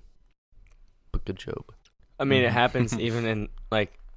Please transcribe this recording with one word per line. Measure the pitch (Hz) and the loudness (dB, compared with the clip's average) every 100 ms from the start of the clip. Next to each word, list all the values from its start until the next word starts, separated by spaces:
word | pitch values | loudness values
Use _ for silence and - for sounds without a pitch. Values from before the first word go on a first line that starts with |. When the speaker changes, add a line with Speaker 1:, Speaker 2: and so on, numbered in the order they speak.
| - - _ _ _ - - - - _ _ | -16 -20 _ _ _ -20 -20 -20 -20 _ _
Speaker 1:
Book | - - | -4 -4
of | - | -8
Job. | - - - - _ _ _ - | -8 -10 -12 -20 _ _ _ -4
Speaker 2:
I | |
mean, | 139 131 | 2 4
it | 120 | 4
Speaker 3:
Mm-hmm. | |
Speaker 2:
happens | 120 123 127 113 113 | 4 4 2 0 0
Speaker 3:
<laughs> | |
Speaker 2:
even | 117 117 113 | -2 0 0
in, | 107 104 - - | -2 -4 -10 -2
like, | 110 101 - - | 0 0 -4 -16